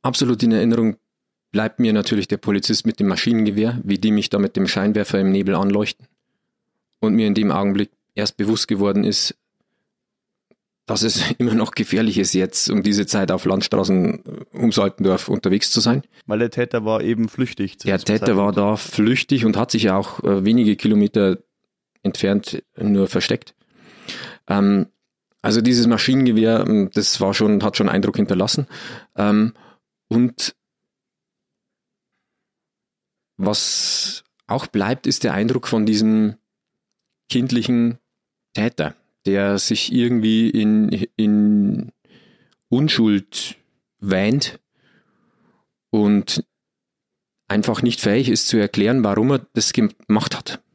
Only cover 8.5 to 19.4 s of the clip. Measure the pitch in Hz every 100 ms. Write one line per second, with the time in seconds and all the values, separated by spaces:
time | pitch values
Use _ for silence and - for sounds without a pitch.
8.5 | 110 - 98 101 98 101 101 - - _
9.5 | _ _ _ _ _ _ _ _ _ _
10.5 | _ _ _ - 110 110 - - - 120
11.5 | 110 110 - 107 - 113 95 95 92 92
12.5 | - - 104 101 101 98 104 95 92 92
13.5 | 95 - 101 92 95 87 - - - -
14.5 | - 117 107 101 - 95 92 - 95 95
15.5 | 101 - - 117 127 - _ - 107 117
16.5 | 123 120 117 107 110 92 113 110 - 127
17.5 | - 196 - - 95 - 107 107 101 101
18.5 | 98 101 107 - - 107 127 - 139